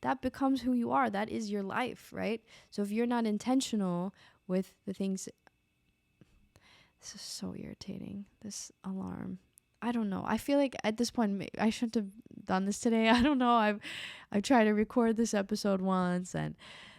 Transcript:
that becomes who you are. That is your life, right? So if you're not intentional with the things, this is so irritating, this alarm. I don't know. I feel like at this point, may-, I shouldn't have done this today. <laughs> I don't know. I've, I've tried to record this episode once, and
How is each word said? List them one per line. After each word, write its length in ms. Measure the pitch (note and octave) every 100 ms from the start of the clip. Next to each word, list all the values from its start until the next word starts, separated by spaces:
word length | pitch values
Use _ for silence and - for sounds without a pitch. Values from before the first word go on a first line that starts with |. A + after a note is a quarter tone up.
that 200 | B3 C4+
becomes 400 | B3+ - C4+ C4+
who 120 | A#3+
you 180 | B3 A#3
are. 180 | C#4 B3+
That 200 | G3 A3
is 200 | A#3 G#3+
your 140 | G3+
life, 460 | G3 G3+ B3+ - -
right? 300 | - F#3+ A3 - - -
So 120 | -
if 100 | G3+
you're 140 | G#3+ A#3+
not 200 | A#3+ A3+
intentional 880 | G#3 - C4 - A3 F#3+ F3 F#3 - - _ -
with 260 | F#3 F#3 _ -
the 80 |
things, 360 | F#3+ G3 F#3+ - - _ _ _ _ _ _ _ _ _ _ _ _ _ - _ _
this 160 | - G3+
is 60 |
so 340 | - - F#3 -
irritating, 680 | - - - - - G3+ G3+ _
this 280 | G#3+ G3+ - -
alarm. 560 | F#3+ F#3+ F#3 F3 - F#3 _ _ _ _
I 100 | A#3
don't 180 | A#3+ G#3
know. 140 | F#3 -
I 100 | A3
feel 220 | - C#4+
like 160 | C#4 -
at 140 | G#3+ A3
this 120 | A#3
point, 220 | - G#3+
may-, 180 | G3 - -
I 120 | G#3+
shouldn't 260 | - A#3 A3+
have 500 | G3 G#3+ - - -
done 200 | F#3+ G3
this 140 | G#3
today. 300 | A#3+ A3+ A3+
<laughs> 0 |
I 140 | A#3+
don't 140 | B3+ C#4
know. 180 | B3 A#3+
I've, 240 | G#3+ G#3 - - - - -
I've 120 | G#3
tried 220 | G3+ C4 G#3+
to 60 |
record 460 | G#3 G#3+ - A3+ A3
this 160 | A#3
episode 480 | G#3 G3 G#3+ G#3 G3
once, 540 | F#3+ F#3 F3+ F3+ F3+ D#3
and 200 | D#3 D#3 - - -